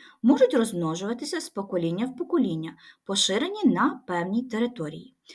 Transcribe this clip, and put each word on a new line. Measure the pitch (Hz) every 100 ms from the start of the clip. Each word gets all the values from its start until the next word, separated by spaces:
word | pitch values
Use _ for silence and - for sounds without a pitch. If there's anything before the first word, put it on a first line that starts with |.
| - _
можуть | 226 285 508
розмножуватися | 269 220 175 165 165 196 233 294 330
з | -
покоління | - 196 185 165 175 254
в | -
покоління, | 349 339 208 160 160 - - -
поширені | - 196 - 196 349 415
на | 370 175 262 - -
певній | 175 180 220
території. | 262 214 240 240 156 160 - _ _